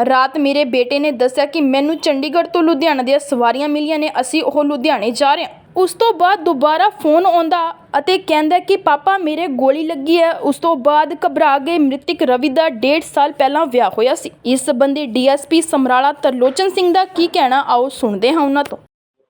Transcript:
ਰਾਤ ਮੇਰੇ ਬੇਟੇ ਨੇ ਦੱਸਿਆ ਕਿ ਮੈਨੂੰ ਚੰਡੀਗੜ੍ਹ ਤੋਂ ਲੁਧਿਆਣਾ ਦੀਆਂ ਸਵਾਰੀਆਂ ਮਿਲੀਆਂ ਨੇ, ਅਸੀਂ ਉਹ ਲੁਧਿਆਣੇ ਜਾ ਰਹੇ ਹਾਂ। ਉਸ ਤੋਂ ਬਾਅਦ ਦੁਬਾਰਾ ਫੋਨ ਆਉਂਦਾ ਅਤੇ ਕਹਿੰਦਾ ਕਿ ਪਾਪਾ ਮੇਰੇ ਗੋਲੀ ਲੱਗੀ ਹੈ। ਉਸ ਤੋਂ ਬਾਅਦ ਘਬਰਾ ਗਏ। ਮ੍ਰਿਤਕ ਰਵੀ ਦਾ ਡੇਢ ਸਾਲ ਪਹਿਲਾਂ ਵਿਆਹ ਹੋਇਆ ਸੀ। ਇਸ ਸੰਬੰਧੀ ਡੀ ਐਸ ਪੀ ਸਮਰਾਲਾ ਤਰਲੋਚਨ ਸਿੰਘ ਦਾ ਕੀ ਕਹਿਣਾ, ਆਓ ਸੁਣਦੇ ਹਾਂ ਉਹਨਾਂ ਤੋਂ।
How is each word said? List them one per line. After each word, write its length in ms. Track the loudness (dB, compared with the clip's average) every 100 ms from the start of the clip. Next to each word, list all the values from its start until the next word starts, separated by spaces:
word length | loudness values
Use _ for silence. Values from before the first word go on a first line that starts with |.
ਰਾਤ 340 | 2 2 2 0
ਮੇਰੇ 260 | 0 0
ਬੇਟੇ 340 | 0 0 0 0
ਨੇ 140 | -2
ਦੱਸਿਆ 340 | 0 0 0 -2
ਕਿ 140 | 0
ਮੈਨੂੰ 360 | 0 0 0 -2
ਚੰਡੀਗੜ੍ਹ 520 | -2 -2 -2 -2 0
ਤੋਂ 140 | 2
ਲੁਧਿਆਣਾ 400 | 2 2 0 0
ਦੀਆਂ 160 | 0 0
ਸਵਾਰੀਆਂ 500 | 0 0 0 0 -2
ਮਿਲੀਆਂ 300 | -2 -2 -2
ਨੇ, 120 | -2 -4
ਅਸੀਂ 220 | -2 -2
ਉਹ 220 | 0 0
ਲੁਧਿਆਣੇ 460 | 0 0 0 0 -2
ਜਾ 240 | 0 0
ਰਹੇ 100 | 0
ਹਾਂ। 60 | -4 -12 -10 -2
ਉਸ 180 | -2
ਤੋਂ 180 | 0 0
ਬਾਅਦ 320 | 2 2 2
ਦੁਬਾਰਾ 440 | 0 0 0 2 0
ਫੋਨ 380 | 0 0 2 4
ਆਉਂਦਾ 480 | 2 0 -2 -4 -8 -6 -4
ਅਤੇ 200 | 0 -2
ਕਹਿੰਦਾ 400 | 0 0 2 0
ਕਿ 180 | 0 0
ਪਾਪਾ 420 | 0 0 0 0
ਮੇਰੇ 280 | -2 -4 -4
ਗੋਲੀ 400 | 0 0 0 -2
ਲੱਗੀ 320 | -6 0 2
ਹੈ। 140 | 2
ਉਸ 240 | 0 -4 -2
ਤੋਂ 200 | -2 0
ਬਾਅਦ 380 | 2 2 0 -2 -4
ਘਬਰਾ 320 | 0 2 0
ਗਏ। 200 | 0 0
ਮ੍ਰਿਤਕ 440 | 0 -2 -4 -2
ਰਵੀ 260 | 0 0 0
ਦਾ 200 | 0 0
ਡੇਢ 340 | 0 0 0
ਸਾਲ 300 | -2 0 0
ਪਹਿਲਾਂ 340 | 2 0 0 0
ਵਿਆਹ 240 | 0 0
ਹੋਇਆ 240 | 0 -2
ਸੀ। 160 | -2 -8 -10 -2
ਇਸ 180 | -2
ਸੰਬੰਧੀ 420 | 0 0 0 -2 -4
ਡੀ 200 | -2 0
ਐਸ 200 | 0 0
ਪੀ 140 | 0
ਸਮਰਾਲਾ 520 | 0 0 2 2 0
ਤਰਲੋਚਨ 560 | 0 -2 0 0 0 -2
ਸਿੰਘ 260 | 0 0
ਦਾ 100 | 2
ਕੀ 220 | 0 -2 -2
ਕਹਿਣਾ, 340 | 0 0 0
ਆਓ 280 | 0 0 0
ਸੁਣਦੇ 440 | -2 -4 0 0
ਹਾਂ 80 | 0
ਉਹਨਾਂ 240 | 0 0
ਤੋਂ। 140 | -2 -8 _ _ _ _